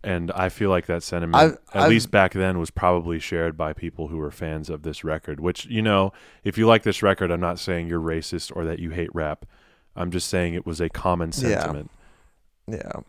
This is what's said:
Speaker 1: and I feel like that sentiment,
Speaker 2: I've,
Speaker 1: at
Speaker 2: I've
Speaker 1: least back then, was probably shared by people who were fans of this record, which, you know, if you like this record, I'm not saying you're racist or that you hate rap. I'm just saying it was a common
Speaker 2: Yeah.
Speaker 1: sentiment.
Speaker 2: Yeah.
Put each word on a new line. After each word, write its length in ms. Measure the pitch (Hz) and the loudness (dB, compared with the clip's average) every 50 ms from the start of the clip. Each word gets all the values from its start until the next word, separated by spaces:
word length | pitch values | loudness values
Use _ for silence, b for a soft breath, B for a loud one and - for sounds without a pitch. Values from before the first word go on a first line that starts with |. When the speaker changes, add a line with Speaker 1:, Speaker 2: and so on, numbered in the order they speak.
| - | -2
Speaker 1:
and 260 | 110 95 87 85 85 | -2 -2 -2 -2 -4
I 160 | - 92 92 92 | -2 -2 -2 -2
feel 180 | - - 104 98 | -2 0 0 2
like 160 | 95 87 85 | 2 2 2
that 160 | - 87 85 | 0 -4 -4
sentiment, 340 | - - - 85 85 82 87 135 | -4 -4 -4 -4 -2 2 6 6
Speaker 2:
I've, 100 | 156 160 147 - _ - - | 6 6 4 -2 _ -6 0
Speaker 1:
at 100 | 101 143 | 2 4
Speaker 2:
I've 40 | 127 | 6
Speaker 1:
least 200 | 113 113 - - | 6 4 2 4
back 220 | - 104 95 92 - | 6 6 6 6 4
then, 240 | 95 92 92 92 87 | 0 0 2 2 0
was 120 | 82 80 | -4 -4
probably 480 | - - - 90 90 87 82 87 85 80 | -4 0 2 4 4 4 2 -2 -4 -4
shared 380 | - - 90 85 82 82 80 | -4 -4 -2 -2 -2 -2 -2
by 160 | 78 80 78 | -2 -4 -4
people 360 | 76 - - 82 76 - 80 76 | -4 -6 -10 -10 -8 -8 -8 -6
who 100 | 80 80 | -6 -6
were 120 | 76 73 | -6 -8
fans 380 | 71 - 87 80 78 78 76 78 | -8 -8 -8 -6 -6 -6 -6 -8
of 120 | 82 76 | -10 -8
this 200 | 73 82 73 - - | -8 -8 -10 -6 -4
record, 360 | 80 78 78 _ - 76 71 | -4 -4 -4 _ -8 -8 -4
which, 240 | 78 90 87 - - | -2 -2 -2 -4 -6
you 160 | - 123 110 | -4 -2 0
know, 300 | 107 110 104 98 95 98 b b b b b b b | 2 4 4 4 4 2 b b b b b b b
if 120 | 107 92 107 | -4 0 4
you 80 | 110 | 6
like 160 | 113 117 110 - | 8 8 8 6
this 180 | 110 95 - | 0 0 2
record, 280 | - 101 98 - 95 87 | 4 2 4 4 2 0
I'm 100 | 85 85 | 0 0
not 180 | 90 85 85 85 | 0 -2 -2 -4
saying 300 | - - 90 85 85 82 | -4 -4 -2 -2 -2 -2
you're 120 | 85 85 | -2 -2
racist 540 | 80 82 80 80 78 - - 82 - - - | -2 -2 -4 -4 -4 -6 -8 -8 -8 -8 -6
or 100 | - 82 | -6 -4
that 120 | 80 82 85 | -4 -4 -6
you 120 | 87 82 | -6 -6
hate 240 | 80 87 82 - - | -4 -6 -6 -4 -4
rap. 320 | 85 78 76 76 _ - - _ _ _ _ _ _ _ _ _ | -4 -4 -4 -6 _ -12 -20 _ _ _ _ _ _ _ _ _
I'm 140 | - 90 87 | -6 -6 -2
just 180 | 87 90 - - | -2 -4 -4 0
saying 260 | - 92 87 85 82 | 0 0 0 0 -2
it 100 | 87 - | -4 -6
was 140 | - 82 78 | -6 -4 -2
a 80 | 87 80 | -4 -4
common 420 | - - - 92 90 85 85 82 82 | -4 -2 0 0 0 0 0 -4 -4
Speaker 2:
Yeah. 260 | - 131 117 104 - | -2 0 0 0 0
Speaker 1:
sentiment. 300 | - 82 - 71 76 - _ _ _ - _ _ _ _ _ _ _ _ _ _ _ | -2 -4 -6 -6 -10 -12 _ _ _ -20 _ _ _ _ _ _ _ _ _ _ _
Speaker 2:
Yeah. 340 | - 110 - - - - - - | -12 -10 -10 -10 -10 -12 -14 -14